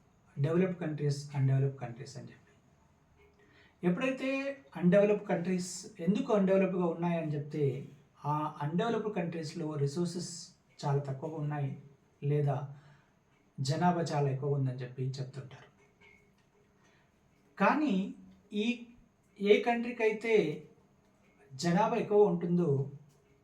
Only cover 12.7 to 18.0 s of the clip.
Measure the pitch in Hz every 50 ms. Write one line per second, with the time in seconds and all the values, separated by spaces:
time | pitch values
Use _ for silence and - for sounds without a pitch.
12.7 | - - - - - _ _ _ _ _ _ _ _ _ _ _ _ - 131 131
13.7 | 156 160 175 180 175 170 151 - 156 143 143 135 131 127 143 143 143 139 131 127
14.7 | 123 123 123 - - - 131 131 - - - - - - 107 - - - - -
15.7 | _ _ _ _ _ _ - - - _ _ _ _ _ _ _ _ _ _ _
16.7 | _ _ _ _ _ _ _ _ _ _ _ _ _ _ _ _ _ - 196 254
17.7 | 277 302 302 247 190 185